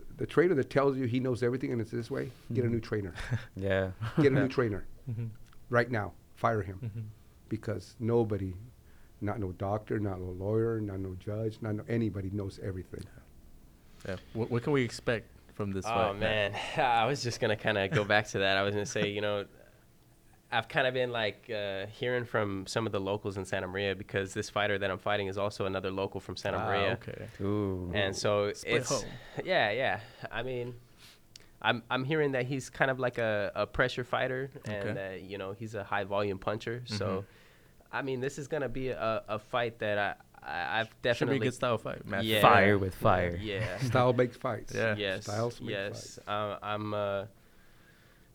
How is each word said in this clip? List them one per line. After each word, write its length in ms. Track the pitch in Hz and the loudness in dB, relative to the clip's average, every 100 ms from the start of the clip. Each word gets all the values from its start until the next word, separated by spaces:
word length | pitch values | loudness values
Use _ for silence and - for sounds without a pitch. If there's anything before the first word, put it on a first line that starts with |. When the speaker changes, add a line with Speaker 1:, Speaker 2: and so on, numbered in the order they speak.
| - - | -10 -6
Speaker 1:
the 100 | 113 | 0
trainer 280 | 147 175 | 6 6
that 160 | 143 117 | 6 4
tells 260 | 139 139 131 | 4 4 4
you 100 | 123 | 2
he 120 | 127 | 2
knows 220 | 127 113 | 2 2
everything 300 | 120 127 139 | 2 2 0
and 80 | 120 | -2
it's 100 | 107 | -2
this 200 | 120 117 | -4 -4
way, 200 | 131 131 - - | -4 -4 -8 -4
get 80 | 120 | 0
a 20 | 117 | 2
Speaker 2:
Mm-hmm. 60 | |
Speaker 1:
new 60 | 113 | 0
trainer. 340 | - 107 95 - - 117 | 0 -2 -4 -6 -4 -4
Speaker 2:
<laughs> 200 | - 95 | -4 -4
Yeah. 340 | 98 95 95 92 110 - | 2 2 2 -2 -2 6
Speaker 1:
Get 120 | 143 | 6
a 20 | 131 | 6
new 120 | 131 | 2
Speaker 2:
<laughs> 100 | - | 2
Speaker 1:
trainer 280 | 117 92 - - 127 | 0 0 -6 -10 -8
Speaker 3:
Mm-hmm. 160 | 113 113 - - - - | -6 -6 -10 -16 -16 2
Speaker 1:
right 200 | 120 120 | 2 4
now. 220 | 113 92 - - - | 0 -2 -8 -20 0
Fire 260 | 117 110 | 2 2
him. 160 | 92 95 | -2 -6
Speaker 3:
Mm-hmm. 160 | 120 113 107 - - - - | -8 -8 -10 -14 -20 -16 -8
Speaker 1:
Because 480 | 110 - 98 - - | -6 -4 -6 -8 -4
nobody, 560 | 113 117 110 98 95 90 120 - - - - - | 2 4 4 0 -2 -6 -14 -20 -20 -20 -18 -6
not 200 | 104 110 | -4 -2
no 120 | 92 | -4
doctor, 460 | 87 98 107 - 117 | -2 -2 -2 0 -2
not 220 | 101 92 | -2 -4
no 100 | 92 | -6
lawyer, 500 | 90 98 110 113 113 | -4 0 2 2 0
not 200 | 104 95 | -2 -4
no 160 | 95 92 | -6 -6
judge, 400 | 104 107 110 - | -6 -4 -4 -4
not 140 | 110 | -4
no, 100 | 107 - | -4 -2
anybody 420 | 120 110 98 95 | 0 0 -2 -4
knows 300 | 104 98 - | -4 -4 -6
everything. 400 | 101 92 - - - - - - - - - - - - - | -8 -6 -8 -12 -12 -18 -20 -20 -20 -20 -20 -20 -20 -12 -8
Speaker 3:
Yeah. 100 | 92 - | -8 -6
What, 180 | 113 120 | -4 0
what 120 | 120 | 0
can 100 | 156 | 2
we 100 | 139 | 2
expect 420 | 117 - - 113 - - - | 2 -2 -2 -2 -4 -20 -16
from 180 | - 101 | -6 -4
this 120 | 95 104 | -2 0
Speaker 4:
Oh, 40 | |
Speaker 3:
fight, 280 | 117 107 101 | 0 0 0
Matt? 340 | 110 107 101 | 0 2 0
Speaker 4:
man. 80 | 104 - | -2 -4
<laughs> 80 | 160 127 | 2 4
I 200 | 117 117 | 4 4
was 160 | 143 | 0
just 180 | 120 - | -2 0
gonna 160 | 113 107 | 0 2
kinda 320 | 113 104 98 | 2 2 2
go 160 | 131 | 2
back 240 | 101 104 107 | 4 4 4
to 100 | 101 | 2
that. 180 | 95 98 | 4 4
I 60 | |
was 120 | 101 | 2
gonna 120 | 104 104 | 0 -2
say, 240 | 110 104 | -2 0
you 100 | 104 | 0
know, 240 | 104 104 95 - - - - - - - - - - | 0 -2 -6 -14 -20 -20 -20 -20 -20 -20 -20 -20 -4
I've 140 | 120 - | -2 0
kinda 240 | 151 127 | 2 2
been, 180 | 127 123 | 2 0
like, 400 | 117 104 - - | 0 -2 -2 -6
uh, 360 | 107 101 95 104 | -4 -2 -4 -6
hearing 380 | - 123 123 117 | -4 0 0 0
from 400 | 113 104 98 92 | 0 0 -2 -2
some 180 | 120 110 | -2 0
of 60 | |
the 80 | 101 | 0
locals 380 | 95 107 104 98 | 0 -2 -2 -6
in 60 | 95 | -4
Santa 200 | 98 92 | -2 -2
Maria 280 | 95 101 95 | -2 -2 -2
because 380 | 101 101 95 | -2 -2 -2
this 160 | 110 - | -4 -4
fighter 280 | 104 104 98 | 0 2 2
that 120 | 98 | 0
I'm 80 | 92 | -2
fighting 280 | 104 104 95 | 0 0 0
is 100 | 98 | -2
also 260 | 101 - | -2 -2
another 260 | 98 95 95 | -2 -2 -2
local 300 | 95 98 95 | -2 -4 -6
from 160 | - 92 | -10 -6
Santa 220 | 101 95 | -2 -2
Speaker 3:
Ah, 80 | 110 | 0
Speaker 4:
Maria. 260 | 98 98 | 0 0
Speaker 3:
okay. 340 | 95 - - 104 - | -2 -6 -12 -12 -6
Speaker 2:
Ooh. 500 | 101 104 98 92 90 | -2 0 0 -2 -4
Speaker 4:
And 200 | 101 98 | 0 0
so 380 | 92 107 104 104 | 0 2 2 2
Speaker 3:
Split 220 | - - 123 | -2 0 0
Speaker 4:
it's, 120 | 127 | 0
Speaker 3:
home. 140 | 127 - - - - | -2 -4 -12 -12 -8
Speaker 4:
yeah, 260 | - 170 107 | 0 4 4
yeah. 300 | 117 117 98 - - - | 2 0 0 -6 -14 -8
I 120 | 110 | -6
mean, 320 | 127 123 123 120 - - - - - - - - | -4 -4 -6 -10 -18 -20 -20 -20 -20 -20 -20 -2
I'm, 200 | 110 120 - | 0 0 0
I'm 140 | 127 | -2
hearing 280 | 131 156 143 | 2 2 2
that 120 | 131 | 2
he's 240 | 123 135 - | 0 -2 -4
kind 220 | - 135 | 0 2
of 80 | 127 | 2
like 180 | 123 123 | 0 0
a, 340 | 110 104 98 | 0 0 0
a 120 | 101 101 | -2 -2
pressure 380 | - 127 - | 2 2 0
fighter 460 | 120 120 131 127 135 143 120 | -2 0 0 -2 -6 -10 -8
and, 240 | 104 107 | -4 -4
Speaker 3:
Okay. 240 | 101 95 92 | -4 -6 -8
Speaker 4:
uh, 40 | 92 | -8
you 120 | 98 | -8
know, 140 | 95 | -6
he's 220 | 101 110 | -8 -8
a 100 | 110 | -8
high 200 | 98 104 | -4 -2
volume 340 | 98 101 101 95 | 0 0 0 -2
puncher. 440 | 104 107 117 120 117 | -2 -4 -4 -6 -6
So, 200 | 104 98 | -2 -2
Speaker 3:
Mm-hmm. 200 | 95 101 - - - - - - | -2 -6 -16 -20 -20 -20 -20 -8
Speaker 4:
I 60 | 117 | -6
mean, 180 | 135 127 | -2 -2
this 180 | 131 - | -2 -4
is 100 | 131 | -4
gonna 220 | 156 123 | -2 -2
be 180 | 131 127 | -2 -2
a, 340 | 78 110 107 - | 0 0 0 -2
a 100 | 107 | -6
fight 400 | - 123 117 - | -2 -2 -2 -2
that 180 | 107 104 | 0 0
I, 160 | 101 - - - | 0 -4 -14 -16
I, 380 | 64 82 71 110 | -8 -4 -2 -2
I've 60 | 110 | -2
Speaker 3:
Should 40 | - | -2
be 60 | 127 | 0
a 40 | |
Speaker 4:
definitely 260 | 113 139 135 | 2 2 2
Speaker 3:
good 140 | 123 | 0
style 220 | - 123 110 | 0 0 0
fight, 280 | 131 - - | -2 -8 -4
Matt. 180 | 101 | -2
Speaker 4:
Yeah. 160 | 110 107 | 2 8
Speaker 2:
Fire 360 | 113 101 98 101 | 10 10 8 6
with 160 | 95 | 2
fire. 440 | - 113 92 87 87 | 2 4 4 4 -2
Speaker 4:
Yeah. 380 | 104 98 110 98 | -4 -4 -4 -2
Speaker 1:
Style 340 | 127 127 127 | 2 4 4
makes 220 | 123 123 - | 4 2 0
fights. 380 | 131 107 - | -4 -4 -4
Speaker 3:
Yeah. 220 | 107 113 104 | 0 0 2
Speaker 4:
Yes. 260 | 98 98 | -2 -2
Speaker 1:
Styles 360 | 104 104 120 117 | -2 -2 -2 -4
make 100 | 120 | -6
Speaker 4:
Yes. 460 | 101 101 107 - - | -4 -4 -8 -12 -12
Speaker 1:
fights. 20 | - | -4
Speaker 4:
Uh, 300 | 104 104 95 | -2 -2 -4
I'm, 320 | 104 104 107 | -4 -4 -2
uh, 300 | 104 101 98 104 - - - - - - - - - - | 0 0 -2 -4 -12 -20 -20 -20 -20 -20 -20 -20 -20 -20